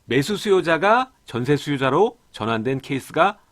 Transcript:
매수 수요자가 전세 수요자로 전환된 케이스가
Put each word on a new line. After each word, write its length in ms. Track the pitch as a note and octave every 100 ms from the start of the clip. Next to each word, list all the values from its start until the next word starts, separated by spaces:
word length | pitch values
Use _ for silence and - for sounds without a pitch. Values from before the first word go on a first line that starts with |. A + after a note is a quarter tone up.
| -
매수 300 | B2 C#3+ G3+
수요자가 760 | G#3+ F#3 D#3+ D#3+ G3 A#3+ B3+ _
전세 320 | - A#2+ B2 C#3+
수요자로 640 | - C#3 C3 C#3+ A3 - _
전환된 480 | - A2 A2+ A2 C3+
케이스가 580 | - C3+ - C#3+ F#3 G#3 _